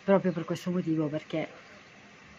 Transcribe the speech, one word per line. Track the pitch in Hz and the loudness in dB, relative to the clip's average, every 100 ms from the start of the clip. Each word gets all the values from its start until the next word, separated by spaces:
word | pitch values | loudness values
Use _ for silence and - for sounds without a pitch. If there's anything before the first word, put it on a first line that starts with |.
proprio | - 196 185 | 6 4 4
per | 165 160 | -2 -4
questo | 170 - | -4 -2
motivo, | 180 165 156 151 | -2 0 0 0
perché | 151 - 160 - - - - - - - - - | -2 -4 -4 -4 -10 -20 -20 -20 -20 -20 -20 -20